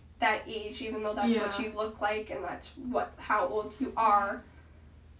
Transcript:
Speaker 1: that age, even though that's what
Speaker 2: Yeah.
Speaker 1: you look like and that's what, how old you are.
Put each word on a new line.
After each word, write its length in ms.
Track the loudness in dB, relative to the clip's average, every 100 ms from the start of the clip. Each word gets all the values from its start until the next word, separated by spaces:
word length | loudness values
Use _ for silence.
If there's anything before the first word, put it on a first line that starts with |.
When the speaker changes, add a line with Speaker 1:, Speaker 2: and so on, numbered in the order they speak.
| -14 0
Speaker 1:
that 240 | 2 2 -2
age, 340 | -8 -8 -8
even 220 | -6 -4
though 100 | -2
that's 220 | 2 4 4
what 240 | 2 -2
Speaker 2:
Yeah. 60 | -4
Speaker 1:
you 80 | -2
look 240 | -4 -2
like 280 | -2 0 -4
and 140 | -6
that's 260 | -6 -8 -12 -10 -2
what, 240 | -2 -2 -6
how 300 | 0 2 2
old 260 | 0 -2 -4
you 120 | -4 2
are. 460 | 6 6 4 -4 -10 -20 -20 -20 -20 -20 -20